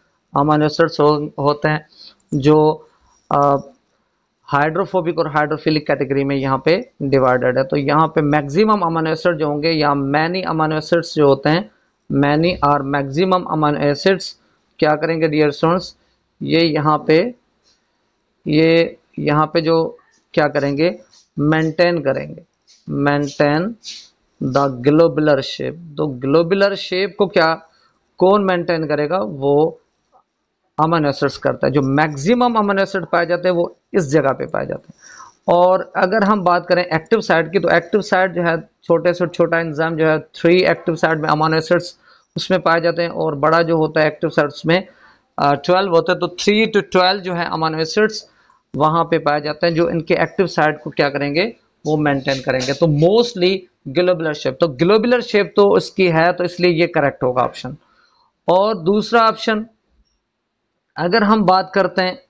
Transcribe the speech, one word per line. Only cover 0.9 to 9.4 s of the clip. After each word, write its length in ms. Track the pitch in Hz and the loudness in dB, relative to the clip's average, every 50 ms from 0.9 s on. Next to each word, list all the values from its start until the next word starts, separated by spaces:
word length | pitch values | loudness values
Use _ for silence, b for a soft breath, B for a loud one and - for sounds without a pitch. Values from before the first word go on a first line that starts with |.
| 160 - | 2 2
हो-, 280 | 147 147 151 147 147 147 - - | 2 2 2 0 -2 -6 -8 -4
होते 300 | 139 143 147 147 - 156 | -2 -2 -2 0 -2 -4
हैं 180 | 156 151 B B B B B B B B _ _ - | -4 -4 B B B B B B B B _ _ -6
जो, 540 | 147 131 147 151 156 151 156 156 b b b b b b b b b _ _ | 0 2 4 4 6 4 4 2 b b b b b b b b b _ _
अ, 260 | - 143 143 143 139 139 139 - - _ _ _ _ _ _ _ _ _ _ _ _ _ _ - | 0 2 2 2 2 0 -2 -8 -18 _ _ _ _ _ _ _ _ _ _ _ _ _ _ -4
हाइड्रोफोबिक 680 | - 139 147 156 160 175 196 - - 185 165 165 165 160 | -2 0 0 0 0 -2 -4 -2 -2 -2 -2 -2 -2 -4
और 80 | 165 156 | -4 -2
हाइड्रोफिलिक 600 | 143 156 151 147 156 147 - 165 156 156 151 - | -2 -2 -2 -2 -4 -4 -2 -2 -2 0 -2 -2
कैटेगरी 360 | 147 139 139 131 135 139 139 | -2 -2 -2 -2 -2 -2 -2
में 120 | 139 139 | -2 -2
यहाँ 260 | 135 131 135 135 131 - | -2 -2 -2 -4 -2 0
पे 260 | 151 170 208 247 - _ _ | 0 0 0 -2 -8 _ _
डिवाइडेड 560 | 147 139 135 135 131 127 127 127 123 127 123 131 | -4 0 0 2 2 2 2 2 0 0 0 0
है। 60 | 135 | -2
तो 140 | 135 - 147 | -2 -2 -2
यहाँ 300 | 139 139 143 156 160 156 | 0 0 2 2 0 0
पे 140 | 156 160 | 0 0
मैक्सिमम 600 | 151 143 147 151 139 139 139 175 220 220 214 208 | 0 0 0 0 -2 -2 0 0 2 2 0 0
अमीनो 300 | 175 165 165 165 160 160 | -2 -2 -2 -2 -2 -2
एसिड 260 | 160 160 - 180 170 | -4 -2 -2 -2 -2
जो 100 | 147 | 0